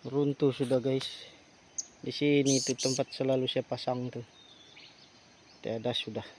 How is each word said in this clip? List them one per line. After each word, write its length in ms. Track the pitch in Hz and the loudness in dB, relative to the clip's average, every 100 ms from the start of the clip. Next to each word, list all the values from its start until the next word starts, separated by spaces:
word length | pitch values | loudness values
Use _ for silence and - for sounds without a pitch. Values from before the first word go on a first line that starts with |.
| 127 | -2
Runtuh 480 | 139 143 139 143 | 0 0 2 2
sudah, 240 | 127 127 131 | 2 2 2
guys. 240 | 131 135 - - - - - - - - - - | 2 0 -2 -10 -18 -20 -20 -20 -10 -10 -10 -10
Di 160 | - | -8
sini 480 | - 147 143 139 135 | 0 4 6 6 2
itu 160 | 127 127 | 0 0
tempat 320 | 131 131 131 | 0 0 -2
selalu 400 | - 131 131 127 | -2 0 2 2
saya 160 | 131 - | -2 -4
pasang 400 | 123 - 127 123 | -6 -4 -4 -4
tuh. 160 | 123 113 - - - - - - - - - - - - - | -8 -12 -20 -20 -20 -20 -20 -20 -20 -20 -20 -20 -20 -20 -10
Tiada 320 | - 113 120 | -6 -4 -2
sudah. 320 | 117 - 107 - | -4 -4 -8 -10